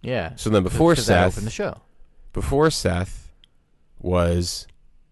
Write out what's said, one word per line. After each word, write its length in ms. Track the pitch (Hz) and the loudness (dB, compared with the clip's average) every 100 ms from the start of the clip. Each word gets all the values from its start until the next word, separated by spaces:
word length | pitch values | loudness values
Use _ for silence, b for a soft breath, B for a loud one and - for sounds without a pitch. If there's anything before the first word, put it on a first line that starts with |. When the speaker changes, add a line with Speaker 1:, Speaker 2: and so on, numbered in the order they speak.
Speaker 1:
Yeah. 320 | - 120 82 - | -6 -6 -6 -6
Speaker 2:
So 140 | 110 | 0
then 120 | 104 | 2
before 320 | 92 120 170 | 2 4 4
Speaker 1:
'Cause 120 | 151 - | 4 2
that 180 | 87 | 4
Speaker 2:
Seth, 100 | 92 | 2
Speaker 1:
opened 120 | - 107 | 0 -6
the 40 | |
show. 280 | - 196 - _ - - - - | -6 -6 -8 _ -20 -20 -20 -12
Speaker 2:
before 360 | - - 139 156 | -6 0 2 2
Seth 600 | - 90 87 98 - - - _ _ _ _ _ - | 2 -2 -2 -4 -8 -16 -20 _ _ _ _ _ -12
was 680 | 90 90 87 87 87 - - - _ - _ | -2 0 2 0 -2 -8 -14 -20 _ -20 _